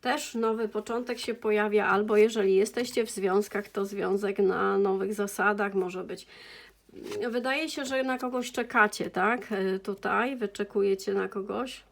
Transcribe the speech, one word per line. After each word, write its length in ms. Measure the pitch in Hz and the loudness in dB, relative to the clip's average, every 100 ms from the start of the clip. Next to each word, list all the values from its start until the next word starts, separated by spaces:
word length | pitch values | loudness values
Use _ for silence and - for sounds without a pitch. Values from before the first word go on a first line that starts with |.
| 254 | -2
Też 300 | 294 - 233 | -2 -2 -2
nowy 320 | 226 226 220 | 0 0 -2
początek 520 | 214 208 240 247 240 | -4 -4 -6 -4 -6
się 140 | - | -6
pojawia, 540 | 226 220 208 208 208 196 | -4 0 2 4 2 4
albo 300 | 190 214 208 | 2 4 6
jeżeli 380 | 214 226 196 190 | 6 4 4 4
jesteście 500 | 214 - 240 - 220 | 4 0 -4 -2 -2
w 60 | |
związkach, 580 | - 190 190 208 202 208 | -2 2 2 0 -4 -6
to 160 | - 196 | -4 -4
związek 540 | 202 185 196 202 196 | -4 -2 0 -2 2
na 380 | 196 185 196 196 | 2 2 2 2
nowych 360 | 196 190 190 | 2 2 -2
zasadach 600 | 208 202 - 196 208 202 | -2 -4 0 0 2 0
może 300 | 196 180 185 | 0 -2 -6
być. 240 | 180 180 - - - - - _ _ - - 208 240 | -10 -12 -14 -20 -20 -20 -20 _ _ -18 -10 -6 -4
Wydaje 400 | 233 247 277 320 | -2 -2 -2 -2
się, 160 | 311 262 | -4 -2
że 180 | 262 | -2
na 140 | 262 254 | 0 -2
kogoś 340 | 254 254 240 | -2 -4 -4
czekacie, 580 | - 240 247 214 - 190 | -4 0 4 4 4 -4
tak? 420 | 185 190 240 - | 0 2 2 -2
E, 280 | 202 190 190 | -2 0 -2
tutaj 560 | 190 196 202 196 240 269 | -4 -6 -2 0 0 -2
wyczekujecie 760 | 208 - 202 214 202 190 202 | -6 -4 -4 0 2 2 0
na 140 | 196 190 | -2 -2
kogoś. 560 | 208 196 196 254 - - | -6 -6 -4 -6 -8 -18